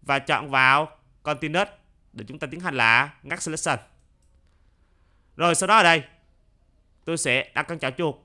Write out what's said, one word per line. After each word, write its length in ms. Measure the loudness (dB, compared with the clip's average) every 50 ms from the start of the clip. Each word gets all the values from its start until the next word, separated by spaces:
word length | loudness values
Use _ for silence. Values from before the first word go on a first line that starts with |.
Và 180 | _ -2 -2 -2
chọn 300 | 0 -2 -2 -2 -2 0
vào 480 | 2 4 6 6 6 4 2 -2 -8 _ _ _ _ _ _
Continuous 440 | -6 -6 -4 -6 -4 -2 -2 -2 -2 -6 _ _ _ _ _ _ _ _
để 120 | -18 -16
chúng 120 | -16 -12 -12
ta 80 | -12 -12
tiến 80 | -12 -10
hành 180 | -8 -6 0
là 360 | 2 4 4 4 4 2 0 -6 _ _
ngắt 180 | -12 -10 -8
selection. 380 | -8 -8 -8 -6 -4 -4 -4 -4 -6 _ _ _ _ _ _ _ _ _ _ _ _ _ _ _ _ _ _ _ _ _ _ _ _ _ _ _ _ _ _
Rồi 200 | -2 0 0 0
sau 120 | 0 2
đó 100 | 4 4
ở 60 | 6 6
đây, 200 | 6 4 2 0 -8 _ _ _ _ _ _ _ _ _ _ _ _ _ _ _ _ _ _ _
tôi 120 | -6 -6
sẽ 340 | -4 -2 0 0 0 -2 -2 _
đặt 100 | -6 -6
con 160 | -6 -8 -6
chảo 120 | -6 -8
chuột 240 | -4 -2 -4 -4 -4 -6